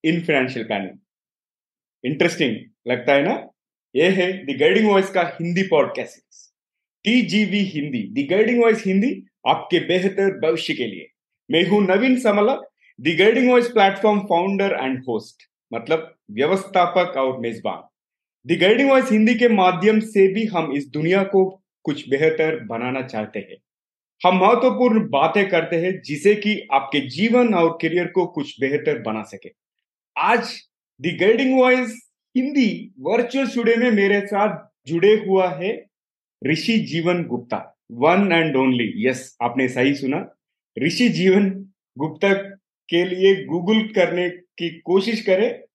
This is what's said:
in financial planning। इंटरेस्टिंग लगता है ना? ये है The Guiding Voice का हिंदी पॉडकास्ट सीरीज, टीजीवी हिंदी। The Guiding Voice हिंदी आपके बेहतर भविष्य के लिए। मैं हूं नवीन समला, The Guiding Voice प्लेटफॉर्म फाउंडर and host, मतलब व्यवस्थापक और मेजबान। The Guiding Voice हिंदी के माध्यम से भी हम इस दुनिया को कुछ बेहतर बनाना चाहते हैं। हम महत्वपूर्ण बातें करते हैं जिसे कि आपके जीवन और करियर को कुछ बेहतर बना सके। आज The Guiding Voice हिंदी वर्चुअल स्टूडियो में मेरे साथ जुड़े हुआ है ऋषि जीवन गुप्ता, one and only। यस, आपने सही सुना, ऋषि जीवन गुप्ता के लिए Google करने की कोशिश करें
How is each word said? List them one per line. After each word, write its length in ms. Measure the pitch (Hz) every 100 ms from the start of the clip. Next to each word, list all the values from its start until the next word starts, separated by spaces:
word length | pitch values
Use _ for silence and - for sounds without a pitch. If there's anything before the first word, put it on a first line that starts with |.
| 160
in 60 |
financial 500 | 175 - 143 127 120
planning। 320 | 113 101 95 - _ _ _ _ _ _ _ _ _ _
इंटरेस्टिंग 520 | 123 151 165 165 143 107 - _ 117
लगता 200 | 123 -
है 160 | 139 156
ना? 180 | 240 - _ _ _ _ 127
ये 120 | 170
है 380 | 190 180 185 139
The 160 | 131
Guiding 340 | 151 196 214 196
Voice 180 | 190
का 60 | 185
हिंदी 420 | 175 - 170 175
पॉडकास्ट 480 | 190 156 127 - 113
सीरीज, 420 | - _ _ _ _ _ _ _ _
टीजीवी 540 | 196 247 196 190 202 202
हिंदी। 720 | 190 156 143 123 95 110 139
The 80 | 185
Guiding 300 | 233 240 226
Voice 200 | 220 196
हिंदी 420 | 190 240 - - _ 123
आपके 320 | 160 - 175
बेहतर 580 | 135 180 190 190 196 127
भविष्य 360 | 156 160 -
के 120 | 135 117
लिए। 260 | 92 71 _ _ _ _
मैं 200 | 156 185
हूं 260 | 208 196 196
नवीन 220 | 262 254
समला, 340 | 220 202 208 285 - _ _ - 127
The 120 | 170
Guiding 300 | 202 240 247
Voice 220 | 247 240
प्लेटफॉर्म 480 | 233 196 196 214 202
फाउंडर 480 | 196 170 190 196 196
and 260 | 147 135
host, 400 | 127 127 113 - _ _ _ _
मतलब 400 | 113 123 160 160 _ _
व्यवस्थापक 840 | 104 143 190 190 185 170 180 175 135
और 220 | 131 127
मेजबान। 440 | 117 104 107 85 - _ _ _ _ _ 127
The 100 | 185
Guiding 340 | 196 233 277 269
Voice 160 | -
हिंदी 220 | 214 220
के 140 | 233 240
माध्यम 520 | 214 185 175 202 220
से 340 | 214 202 190
भी 120 | 190 220
हम 260 | 180 156
इस 180 | 139 139
दुनिया 320 | 151 160 190
को 400 | 190 196 190 - _ _
कुछ 240 | - 139 -
बेहतर 540 | 135 156 160 156 156
बनाना 380 | 113 117 123 131
चाहते 360 | 127 110 107 107
हैं। 180 | - - _ _ _ _ _ _ 180
हम 120 | 185
महत्वपूर्ण 680 | 196 233 254 208 247 220 151
बातें 400 | 139 160 202 196
करते 280 | 170 160 170
हैं 260 | 180 185
जिसे 320 | - 190 202
कि 340 | 208 208 208 -
आपके 280 | 135 - 147
जीवन 540 | 127 127 220 240 247
और 160 | 190 165
करियर 360 | 165 160 170 170
को 200 | 185 175
कुछ 340 | 156 143 -
बेहतर 420 | 135 143 139 135
बना 200 | 107 110
सके। 440 | 104 98 - _ _ _ _ _ _ -
आज 420 | 175 233 - - _ _ _ _ 147
The 160 | 175
Guiding 360 | 185 240 262 262
Voice 300 | 254 254 240 226 _ _ _ 254
हिंदी 580 | 262 294 220 170 - -
वर्चुअल 460 | 135 226 240 269 262
स्टूडियो 300 | 247 220 233
में 140 | 247
मेरे 300 | 208 196 202 196
साथ 380 | 196 208 170 - _ 127
जुड़े 380 | 165 196 220 190
हुआ 200 | 190 185
है 380 | 160 185 - - _ _ _ _ _ 131
ऋषि 320 | 156 - 226
जीवन 460 | 147 160 165 175
गुप्ता, 520 | 165 120 - 104 - _ _
one 280 | 117 143 185
and 360 | 202 165 160 131
only। 320 | 131 123 110 101
यस, 420 | 120 127 - _
आपने 260 | 120 131 127
सही 260 | 127 135
सुना, 420 | 139 135 151 202 _ _ _ _ -
ऋषि 240 | 156 - 240
जीवन 600 | 160 185 190 196 190 - _ _ 123
गुप्ता 340 | 156 151 196 196 196 - _ _ -
के 140 | 170
लिए 420 | 185 180 196 190 135
Google 480 | 175 175 220 220
करने 360 | - 170 175 180
की 400 | 180 _ - 170
कोशिश 500 | 165 - 190 208 220
करें 420 | - 185 240 - -